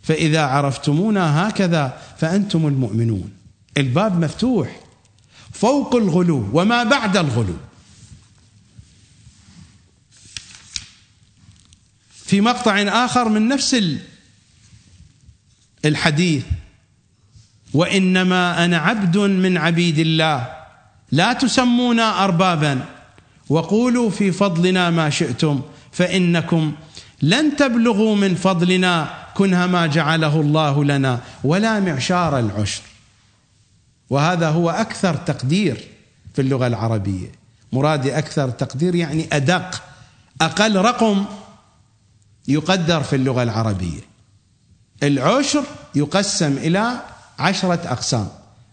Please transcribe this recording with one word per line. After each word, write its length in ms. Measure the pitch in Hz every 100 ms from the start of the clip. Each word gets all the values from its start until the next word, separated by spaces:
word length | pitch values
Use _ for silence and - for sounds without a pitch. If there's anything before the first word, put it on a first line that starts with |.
"فإذا 380 | - 160 160 160
عرفتمونا 1080 | 147 135 143 131 - 147 214 208 170 147 196
هكذا 480 | 208 190 165 135 - - -
فأنتم 500 | 160 190 202 165 156
المؤمنون". 640 | 135 127 110 117 104 87 - - _ _ -
الباب 420 | 139 127 220 180
مفتوح 600 | 160 - 240 240 127 - - _ _ _ _ - -
فوق 420 | - 214 285 220 240
الغلو 540 | 208 165 175 147 101
وما 300 | 131 190 240
بعد 340 | 233 277 214 190
الغلو. 360 | 160 120 104 82 - _ - - - - _ _ _ _ _ - - - _ _ - _ - 98 - - _ _ _ - - - - - - - - - _ _ _ _ - - - - _ _ _ - -
في 160 | 196
مقطع 400 | 220 226 226 202
آخر 480 | 202 202 247 254 233
من 180 | 214 220
نفس 260 | 277 -
ال-، 260 | 254 190 139 - - _ _ _ _ _ - _ - - _ - - _ _ _ _ 151
الحديث، 580 | 151 170 147 180 135 120 - - _ _ _ _ _ _ - - _ _
"وإنما 920 | 139 175 190 185 185 185 180 175 170 170
أنا 120 | 175
عبد 400 | 160 226 196 170
من 400 | 202 190 185 180
عبيد 420 | 156 170 175 151
الله، 480 | 165 160 160 143 120 - - - _ _ _
لا 220 | 135 196
تسمونا 880 | 247 254 - 247 240 247 233 226 185
أربابا، 640 | 196 170 185 165 151 135 117 - - - _ _ -
وقولوا 600 | 151 160 208 247 247 233
في 220 | 175 202
فضلنا 580 | 170 202 170 180 185 180
ما 200 | 165 156
شئتم، 520 | - 160 120 160 139 117 - -
فإنكم 840 | - 180 185 175 170 165 165 156 147 - - - -
لن 340 | 135 226 311 294
تبلغوا 600 | 277 240 233 202 220 208
من 200 | 196 170
فضلنا 880 | 190 185 175 185 180 170 147 - - -
كنه 300 | 196 180 180
ما 220 | 180 165
جعله 540 | 147 147 160 156 151
الله 420 | 147 156 151 143
لنا، 360 | 143 139 135 123 - -
ولا 360 | 135 175 220 220
معشار 600 | 190 139 - 180 170 139
العشر". 420 | 113 98 104 - - - _ _ _ _ _ _ _ _ _ _ _
وهذا 400 | 135 156 180 165
هو 200 | 156 170
أكثر 460 | 160 220 - 190 147
تقدير 720 | - 147 127 170 202 113 - - _ _ -
في 80 | -
اللغة 260 | 131 135 123
العربية. 640 | 113 113 110 95 95 - - _ _ _
مرادي 460 | 127 143 151 131 135
أكثر 320 | 151 - 135
تقدير 460 | 117 131 131 175 175
يعني 320 | 165 156 160
أدق، 520 | 147 135 180 - - - - - _ _ -
أقل 340 | 160 160 214 196
رقم 500 | 208 240 226 196 202 - - - _ _ _ _ _ _ _ _ -
يقدر 560 | 143 151 185 165 170
في 120 | 143 139
اللغة 280 | 131 127
العربية. 560 | 120 110 117 98 87 76 - _ _ _ _ _ _ _ _ -
العشر 600 | 143 139 135 240 277 294 269 - - 143
يقسم 640 | 147 190 202 - 156 139
إلى 440 | 156 180 226 247 - - - -
عشرة 420 | 151 190 185 170 85
أقسام، 420 | - - 123 95 - - _ _